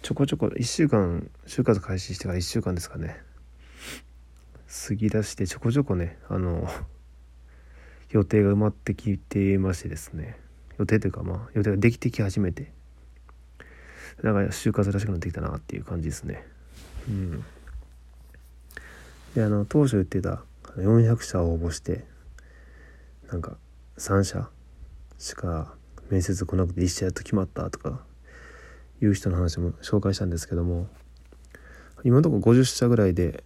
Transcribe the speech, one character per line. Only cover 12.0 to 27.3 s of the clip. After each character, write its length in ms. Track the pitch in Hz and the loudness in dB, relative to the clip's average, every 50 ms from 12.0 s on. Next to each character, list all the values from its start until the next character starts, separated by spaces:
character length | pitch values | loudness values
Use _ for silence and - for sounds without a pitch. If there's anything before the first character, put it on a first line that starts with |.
| - 127 | -4 -4
き 120 | - - | -2 0
始 180 | 107 98 - 110 | -2 -2 0 0
め 120 | 101 90 | 0 0
て、 200 | 87 - 71 - - - - - - - - - - - - - - - - - - - - - - - - - - - - - - - - | -2 -6 -10 -12 -14 -20 -20 -20 -20 -20 -20 -20 -20 -20 -20 -20 -20 -20 -20 -20 -20 -20 -20 -20 -20 -20 -20 -20 -20 -20 -20 -20 -10 -2 0
な 80 | 110 | 2
ん 20 | 107 | 4
か 60 | 98 98 95 | 4 2 0
就 200 | - - - 113 | -2 0 0 0
活 200 | 101 - 101 98 | 2 2 2 2
ら 80 | 98 98 | 2 0
し 60 | 104 | 0
く 60 | 110 | -2
な 60 | 95 | -2
っ 20 | 85 | -4
て 100 | - 90 | -4 -6
き 40 | 85 | -6
た 80 | - | -4
な 160 | - - - | -6 -6 -6
っ 20 | - | -8
て 160 | - - - | -10 -10 -10
い 40 | - | -10
う 40 | - | -8
感 180 | - 90 85 | -6 -6 -4
じ 80 | 78 78 | -4 -4
で 60 | - | -6
す 80 | - - | -6 -8
ね。 200 | - - - - - - - - - - - - - - - - | -10 -10 -10 -14 -20 -20 -20 -20 -20 -20 -20 -20 -16 -16 -12 -8
う 40 | - | -6
ん。 320 | 107 98 92 87 80 - - - - - - - - - - - - - - - - - - - - - - - - - - - - - - - - - - - - - - - - | -6 -4 -4 -4 -6 -8 -10 -12 -16 -20 -20 -16 -16 -16 -16 -16 -20 -20 -20 -20 -20 -20 -20 -20 -20 -20 -20 -20 -20 -20 -20 -18 -18 -18 -18 -18 -20 -20 -20 -20 -20 -20 -20 -4 0
で、 80 | 120 110 | 2 2
あ 60 | 107 | 4
の、 160 | 104 104 101 | 2 2 0
当 180 | - - 151 143 | 2 4 4 4
初 140 | 135 - | 6 4
言 40 | 101 | 2
っ 40 | 95 | 2
て 160 | - - 95 | 2 -2 -2
た、 220 | 98 - - - - - - - - | -2 -2 -6 -6 -10 -18 -20 -20 -20
あ 160 | - - - | -14 -8 0
の、 200 | 92 101 113 117 | 4 6 8 8
四 40 | 117 | 8
百 180 | 113 120 113 - | 6 4 2 -2
社 180 | - - 92 | -4 -2 0
応 180 | 85 85 82 80 | 0 2 0 0
募 120 | 85 82 | -2 -4
し 80 | 80 - | -6 -6
て、 260 | - - 85 - - - - - - - - - - - - - - - - - - - - - - - - - - - | -6 -6 -6 -6 -6 -18 -20 -20 -20 -20 -20 -20 -20 -20 -20 -20 -20 -20 -20 -20 -20 -20 -20 -20 -20 -20 -20 -20 -14 -8
な 80 | - | -8
ん 40 | 85 | -8
か、 160 | - - - - - - - - - - - | -8 -8 -12 -16 -20 -20 -20 -20 -20 -20 -16
三 260 | - - - 98 98 98 | -14 -2 2 2 2 2
社 240 | - - - - - - - - - - - - - - - - - - | 2 -2 -6 -6 -6 -12 -20 -20 -20 -20 -20 -20 -20 -18 -20 -20 -20 -20
し 160 | - - - - | -14 -14 -14 -10
か 420 | - - 90 85 80 78 - - - - - - - - - | -8 -4 -4 -4 -4 -6 -8 -12 -20 -20 -20 -20 -20 -4 0
面 120 | 98 92 | 0 2
接 240 | 85 - 95 92 - | 2 2 -2 -2 -2
来 100 | - - | -2 0
な 100 | 92 92 | 0 0
く 80 | 87 90 | 0 0
て、 100 | 90 90 | 0 0
一 100 | 87 - | 0 0
社 120 | - 95 | -2 -4
や 60 | 92 | -4
っ 20 | 90 | -4
と 100 | - - | -6 -6
決 120 | - | -2